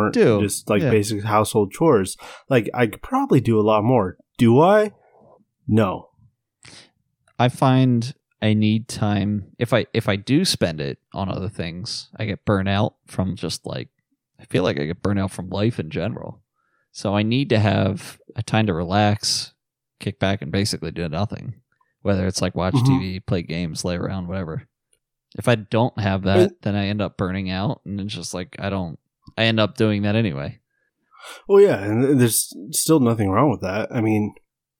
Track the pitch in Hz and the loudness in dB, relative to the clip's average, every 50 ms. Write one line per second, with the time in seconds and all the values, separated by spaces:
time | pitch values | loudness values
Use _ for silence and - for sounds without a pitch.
0 | 208 208 - 247 214 139 110 101 104 98 - - - - 110 101 156 131 110 107 | 2 2 2 2 4 4 4 2 0 -2 -4 -6 -4 -2 0 0 2 2 2 2
1 | 104 104 110 101 101 110 107 107 107 - - 113 104 98 - - 160 165 135 104 | 2 0 -4 -6 -2 0 2 2 2 2 2 0 0 0 -2 0 2 4 4 4
2 | 95 92 - - - - - - _ - 139 123 101 - - 120 123 110 - - | 2 -2 -6 -12 -16 -20 -20 -14 _ 0 0 0 0 0 0 0 0 0 -2 -6
3 | - - 254 262 277 262 196 139 110 117 113 107 104 107 107 107 104 120 131 120 | -8 -4 -2 -2 0 2 2 2 4 4 2 4 4 4 4 4 4 4 2 2
4 | 98 92 - _ _ _ _ - 123 113 113 135 160 185 202 214 214 208 - _ | 2 0 -4 _ _ _ _ 2 4 6 6 6 6 6 6 4 2 0 -4 _
5 | _ _ _ _ _ _ _ _ _ _ _ _ _ - 107 110 110 95 87 85 | _ _ _ _ _ _ _ _ _ _ _ _ _ 0 2 2 2 2 0 -4
6 | - _ _ _ _ _ _ _ _ _ _ _ - - - - - _ _ _ | -10 _ _ _ _ _ _ _ _ _ _ _ -20 -20 -20 -20 -20 _ _ _
7 | _ _ _ _ _ _ _ - 117 127 - - 143 131 131 131 131 127 123 117 | _ _ _ _ _ _ _ 0 0 0 0 2 2 4 4 4 4 4 2 2
8 | 113 127 - _ _ _ _ _ - 110 107 107 107 107 110 113 110 - - - | 0 -4 -8 _ _ _ _ _ 0 2 2 4 4 2 2 0 -2 -6 -6 -4
9 | - 104 101 98 98 101 104 104 95 - _ - 117 - - 110 - - - 113 | -2 0 0 0 0 -2 -2 -4 -6 -8 _ -6 -2 0 2 0 0 0 -2 -2
10 | - - 98 101 101 - 131 156 190 - - - - 87 82 76 73 69 64 - | 0 0 -2 -2 0 0 2 2 2 0 0 -2 -2 -2 -2 -4 -6 -6 -8 -10
11 | _ _ - - 98 92 87 92 95 - - - 92 85 82 87 98 - - - | _ _ -8 -6 -6 -6 -6 -6 -8 -8 -8 -8 -8 -8 -8 -10 -10 -10 -12 -12
12 | - - - - 110 101 95 - _ - 107 95 95 98 98 98 107 - - _ | -14 -14 -12 -8 -6 -6 -6 -4 _ 0 0 2 2 0 0 0 0 -2 -4 _
13 | _ - - - 92 95 90 - - 82 - - - - - 65 62 - _ _ | _ -8 -6 -4 -4 -4 -4 -6 -8 -8 -8 -8 -10 -10 -10 -10 -10 -14 _ _
14 | _ _ _ _ _ _ _ - - - - - 92 90 92 69 73 78 87 - | _ _ _ _ _ _ _ -20 -8 -4 -2 0 0 0 -2 -2 -4 -6 -6 -4
15 | - 95 101 101 95 92 - - 87 90 92 95 104 117 117 - 87 78 - - | -2 -2 0 0 -2 -4 -6 -8 -10 -6 -4 -2 0 0 -2 -2 -6 -6 -6 -6
16 | 85 107 120 87 82 - - - _ _ _ _ _ _ _ _ _ _ - - | -6 -6 -6 -8 -12 -14 -16 -18 _ _ _ _ _ _ _ _ _ _ -14 -8
17 | - 104 98 104 107 107 117 131 139 - 110 107 104 107 101 104 101 98 - - | -4 -2 0 0 0 0 0 0 0 2 2 2 2 2 2 2 0 0 -2 -4
18 | - - - - _ - - - - - - 110 110 104 85 80 87 85 95 104 | -8 -14 -20 -20 _ -14 -12 -12 -6 -2 0 0 0 0 -2 -2 -2 0 2 2
19 | 107 104 104 - - - - - - - _ _ _ _ _ _ _ _ _ _ | 2 2 2 0 -2 -4 -4 -4 -6 -10 _ _ _ _ _ _ _ _ _ _
20 | - 104 90 - - 95 98 98 - 71 85 98 101 - - 78 78 85 - 85 | -10 -10 -6 -4 -2 -2 -2 -4 -6 -4 -2 -2 -2 -2 -4 -6 -8 -8 -8 -6
21 | 87 80 73 82 104 - - - - - - - _ _ _ _ _ _ _ _ | -6 -6 -4 -4 -4 -6 -6 -10 -12 -14 -14 -16 _ _ _ _ _ _ _ _
22 | - 101 98 95 95 92 92 - 95 90 - 85 87 92 92 131 117 135 110 90 | -2 -2 0 0 0 -2 -2 -2 -4 -4 -2 -2 -2 0 2 2 4 4 2 2
23 | 92 92 92 92 - - 104 90 85 - 78 85 90 80 80 - - 92 87 87 | 0 -4 -8 -8 -6 -4 -4 -4 -4 -4 -6 -6 -6 -6 -6 -6 -4 -4 -4 -4
24 | 90 95 98 95 90 87 90 95 90 80 80 - - _ _ _ _ _ _ _ | -4 -6 -6 -8 -8 -8 -8 -8 -8 -8 -10 -12 -14 _ _ _ _ _ _ _
25 | _ _ _ _ _ _ - - - 131 120 110 101 - - 110 117 127 - - | _ _ _ _ _ _ -16 -4 0 0 0 0 0 -2 0 0 0 0 0 -2
26 | 101 101 95 95 95 92 98 92 90 98 - _ - 107 98 104 98 98 104 104 | -2 -2 -2 0 0 2 4 4 4 4 0 _ -6 -4 -2 -2 -2 -2 -2 -4
27 | 101 85 - - 104 90 92 95 95 92 92 92 98 110 - - - - 98 101 | -4 -4 -4 -4 -4 -4 -4 -4 -6 -4 -4 -4 -4 -4 -6 -6 -10 -10 -10 -8
28 | 95 104 107 - 85 - - 90 92 - - - - 98 98 98 92 85 - - | -8 -8 -10 -10 -10 -10 -10 -10 -10 -12 -12 -10 -6 -6 -4 -4 -6 -6 -10 -14
29 | _ _ _ _ _ - - - 113 113 113 110 107 95 - - 113 110 107 101 | _ _ _ _ _ -10 -4 -2 0 2 2 2 0 0 0 0 2 2 2 2
30 | 101 104 104 113 117 98 71 69 71 71 - - _ _ _ _ _ _ _ _ | 0 0 2 0 0 0 -2 -6 -8 -10 -12 -14 _ _ _ _ _ _ _ _
31 | _ _ _ - - - - - - - 196 196 202 196 139 98 98 104 110 117 | _ _ _ -20 -20 -20 -20 -12 0 4 6 8 8 6 4 2 0 0 0 2
32 | 131 135 151 131 123 113 107 - - - - 80 92 120 160 - - 156 160 156 | 2 4 4 4 4 4 2 0 -4 -6 -8 -16 -12 -8 -6 -2 2 4 4 4
33 | 127 117 117 110 107 95 95 107 139 151 107 - 95 92 95 107 107 - - 123 | 4 4 2 2 0 2 2 2 2 2 0 -2 -4 -4 -4 -4 -4 -4 -2 -2
34 | 110 110 107 107 104 104 - - _ _ _ _ _ _ _ _ | 0 2 2 0 0 -2 -6 -12 _ _ _ _ _ _ _ _